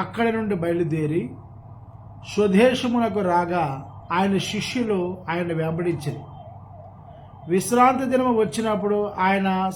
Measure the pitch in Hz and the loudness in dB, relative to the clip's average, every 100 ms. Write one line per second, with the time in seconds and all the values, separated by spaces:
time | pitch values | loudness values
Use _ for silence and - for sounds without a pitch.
0 | 180 220 226 220 214 185 170 170 160 156 | -2 0 2 2 0 0 0 0 0 0
1 | 151 165 240 - - - - - - - | 0 0 -2 -8 -16 -18 -20 -20 -20 -20
2 | - - - 202 208 185 254 254 247 240 | -20 -18 -6 0 4 6 6 4 0 0
3 | 226 202 180 175 175 180 147 139 - - | 0 0 2 2 2 0 0 -4 -10 -14
4 | - 175 196 190 - 214 - 254 220 190 | -4 0 2 0 -2 -4 -4 -2 0 0
5 | 180 185 - 170 175 160 160 165 175 - | -2 -4 -4 -2 -2 -2 -2 -2 -2 -2
6 | 143 - - - - - - - - - | -4 -8 -10 -16 -18 -18 -18 -18 -18 -20
7 | - - - - 156 190 190 240 254 254 | -20 -20 -20 -12 0 0 2 4 6 4
8 | 262 254 254 226 214 220 220 208 202 208 | 2 2 2 2 2 0 0 0 0 0
9 | 202 - 190 196 190 185 190 | 0 0 2 2 2 0 0